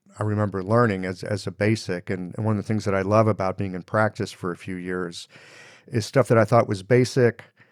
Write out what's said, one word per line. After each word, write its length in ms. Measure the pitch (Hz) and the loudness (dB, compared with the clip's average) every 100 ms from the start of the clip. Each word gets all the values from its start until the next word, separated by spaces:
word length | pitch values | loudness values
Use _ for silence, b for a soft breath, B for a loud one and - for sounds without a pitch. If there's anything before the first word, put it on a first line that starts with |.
| _ - | _ -6
I 40 | |
remember 380 | 107 104 104 95 | -4 0 -2 -2
learning 440 | 92 117 117 95 92 | 0 2 2 0 -4
as, 180 | 90 | -6
as 240 | - 101 98 | -6 -6 -6
a 40 | |
basic. 600 | 87 104 113 - 90 - | -2 0 0 -2 -6 -4
And, 240 | 92 90 - | -8 -6 -4
and 80 | 110 | -2
one 120 | 104 | -2
of 40 | |
the 40 | 95 | -2
things 180 | 107 101 | -2 0
that 80 | |
I 80 | 95 | -2
love 240 | 95 110 110 | 2 4 4
about 320 | 98 95 95 | 2 -2 -2
being 160 | 98 | -6
in 80 | 90 | -6
practice 500 | - 107 107 - 98 | -4 0 0 -2 -8
for 200 | - 90 | -6 -8
a 60 | 82 | -8
few 180 | 95 90 | -10 -10
years 520 | 90 90 87 85 - B B B B B - | -6 -4 -6 -8 -18 B B B B B -6
is 180 | 117 - | -4 0
stuff 220 | 139 - | 0 4
that 100 | 113 | 4
I 80 | 107 | 6
thought 220 | 117 107 | 4 2
was 160 | 98 | -4
basic. 600 | 92 127 123 139 120 - - _ _ | 2 4 4 2 2 0 -18 _ _